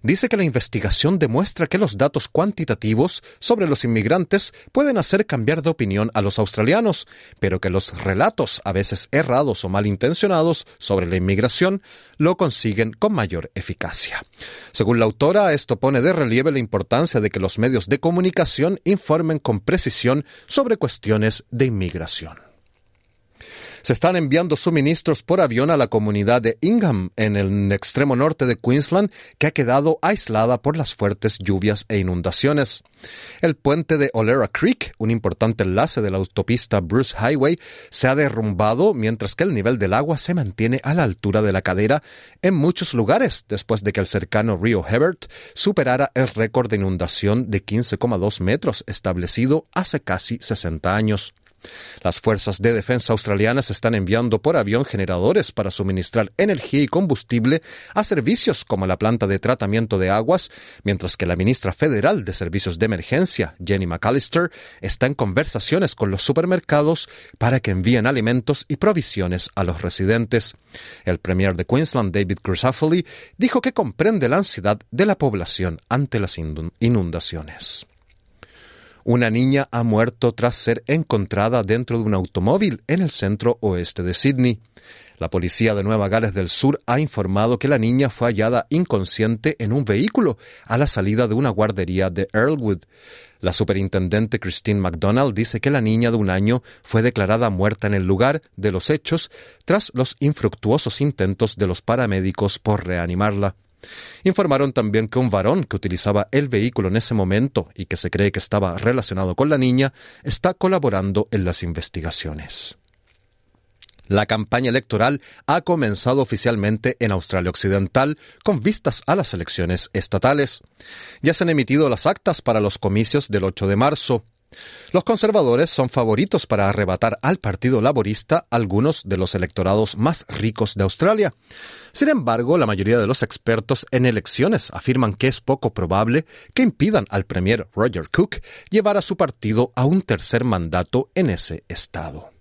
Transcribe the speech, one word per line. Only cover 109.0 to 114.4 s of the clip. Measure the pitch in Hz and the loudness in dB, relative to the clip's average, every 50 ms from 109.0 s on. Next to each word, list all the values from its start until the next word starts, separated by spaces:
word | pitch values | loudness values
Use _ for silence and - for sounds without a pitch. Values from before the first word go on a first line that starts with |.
| 107 - 95 92 95 92 90 | -2 -4 -4 -4 -2 -4 0
con | - 135 147 | 0 2 2
la | 151 | 2
niña | 139 131 127 123 127 135 135 - - - - - - _ | 2 2 2 4 2 2 0 -2 -8 -20 -20 -20 -10 _
está | 143 - - - 180 185 | -4 -4 0 0 -2 -2
colaborando | _ - 185 190 180 143 127 101 95 95 98 95 101 107 _ | _ 0 2 2 2 2 0 0 0 -2 0 0 0 -2 _
en | - 104 92 | -2 -2 -2
las | 87 85 - - | -2 -4 -4 -6
investigaciones. | 85 82 85 80 - - 90 78 82 80 - - 78 76 76 71 71 - - - - - _ _ _ _ _ _ _ _ _ _ _ _ _ _ _ _ _ _ _ _ _ - - _ _ - | -6 -6 -6 -8 -8 -8 -8 -8 -6 -6 -6 -8 -8 -10 -10 -12 -12 -10 -10 -10 -10 -12 _ _ _ _ _ _ _ _ _ _ _ _ _ _ _ _ _ _ _ _ _ -20 -20 _ _ -6
La | - 101 101 104 | -2 0 0 0
campaña | - 113 107 | 0 -2 -4